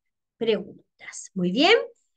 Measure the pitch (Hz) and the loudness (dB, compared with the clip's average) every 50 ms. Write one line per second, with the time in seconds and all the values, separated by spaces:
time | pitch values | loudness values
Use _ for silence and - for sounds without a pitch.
0 | _ _ _ _ _ _ _ - - 226 214 185 - - - - _ _ _ _ | _ _ _ _ _ _ _ -6 -2 -2 -2 -2 -4 -8 -18 -20 _ _ _ _
1 | - - - - - - - 185 180 180 180 247 311 370 466 554 571 - - _ | -20 -20 -20 -20 -20 -12 -6 -4 -2 0 2 2 4 4 4 2 0 -4 -12 _
2 | _ _ _ | _ _ _